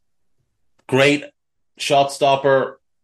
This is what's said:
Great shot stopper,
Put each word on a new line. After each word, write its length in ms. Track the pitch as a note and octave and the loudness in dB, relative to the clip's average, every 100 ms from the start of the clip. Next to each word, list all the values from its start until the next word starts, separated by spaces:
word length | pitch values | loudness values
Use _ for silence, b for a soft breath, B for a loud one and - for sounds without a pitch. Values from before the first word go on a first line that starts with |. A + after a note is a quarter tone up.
| _ _ _ _ _ _ _ _ - | _ _ _ _ _ _ _ _ -6
Great 360 | B2+ C#3 D3 - _ _ _ _ _ | 0 2 0 -6 _ _ _ _ _
shot 340 | - C#3+ C#3 | -2 0 0
stopper, 680 | - C#3+ C#3 C#3 C3+ B2 - _ _ | 0 0 0 2 0 -2 -10 _ _